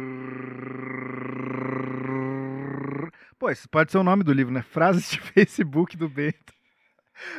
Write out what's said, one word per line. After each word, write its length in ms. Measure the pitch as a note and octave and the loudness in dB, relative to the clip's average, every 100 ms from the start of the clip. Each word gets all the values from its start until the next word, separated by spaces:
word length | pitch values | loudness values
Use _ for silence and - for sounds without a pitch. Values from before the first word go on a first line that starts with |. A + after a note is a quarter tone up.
| C3 B2+ C3 B2+ B2+ B2+ B2+ C3 B2+ B2+ C3 B2+ C3 C3 C3 C3 C3 C3 C3 C3 C3 C3 C3 C3+ C3+ C3+ C#3 C3+ C#3 C#3 E3 - - _ | -8 -8 -10 -10 -10 -10 -10 -8 -8 -8 -8 -6 -6 -6 -4 -4 -4 -4 -4 -4 -4 -2 -2 -4 -6 -6 -6 -6 -6 -6 -8 -12 -20 _
Pô, 120 | B3+ | -4
esse 180 | C3+ - | -4 0
pode 240 | D#3 D#3 | 2 4
ser 60 | F#3+ | 4
o 60 | F3+ | 6
nome 180 | G3 | 6
do 80 | E3 | 6
livro, 220 | C3+ B2 | 4 2
né? 80 | B2+ | -2
Frases 500 | - D#3+ F3 F3+ - | -4 2 4 4 0
de 80 | - | -6
<laughs> 20 | |
Facebook 760 | - - G#3 - D#3+ C#3+ F#3 E3 | 2 6 6 4 0 0 0 -2
do 100 | D#3+ | -6
Bento. 460 | C3+ D3 - _ _ _ _ _ _ _ - - | -2 -4 -4 _ _ _ _ _ _ _ -18 -16